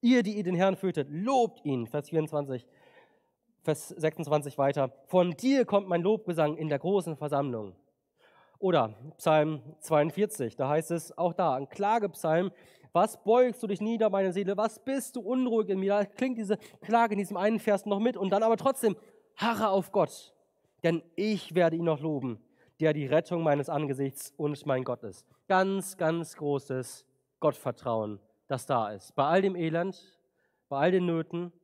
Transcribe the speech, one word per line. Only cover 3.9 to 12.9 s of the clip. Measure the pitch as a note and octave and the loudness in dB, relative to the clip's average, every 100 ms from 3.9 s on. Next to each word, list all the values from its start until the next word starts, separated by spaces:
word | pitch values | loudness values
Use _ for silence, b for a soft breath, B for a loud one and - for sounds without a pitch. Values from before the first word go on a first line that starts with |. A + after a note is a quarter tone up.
| F#3 D#3 - D#3 D3+ C#3+ C3 | -4 -4 -2 -2 -2 -2 0
weiter. | C#3 C#3+ C3 - _ | 0 2 -2 -4 _
„Von | F#3 F3+ | 0 2
dir | D#3 B3+ C4+ | 0 0 2
kommt | A#3+ G3+ F#3+ | 2 0 0
mein | E3+ | -2
Lobgesang | E3+ G#3+ - E3 D3+ D#3+ | 0 -2 -2 0 0 0
in | D#3 | -4
der | C#3+ | -4
großen | E3+ G3+ F3 D#3 | 0 -2 -2 -8
Versammlung.“ | D3+ C#3+ C3+ A#2+ G#2 F2+ _ _ _ _ b b b b | -4 -2 -2 -6 -10 -16 _ _ _ _ b b b b
Oder | F#3+ E3 A2+ G#2+ C3+ - | 0 2 2 -4 -20 -4
Psalm | - D#3 D3+ D3+ A#2+ - | 2 4 2 -2 -10 -18
zweiundvierzig, | - D#3 D3+ D#3 G#3 - A#2+ - | 0 2 2 0 -4 -2 -8 -4
da | C3+ | 0
heißt | D3+ D#3+ | 0 -2
es, | E3+ - - | -6 -6 -4
auch | F3 | -4
da, | E3 F3 | 0 0
ein | C3 E3 | 0 -6
Klagepsalm, | - G3+ A3+ G3+ - E3+ D#3+ F#3 - b b b | -4 0 0 -2 -4 0 0 0 -6 b b b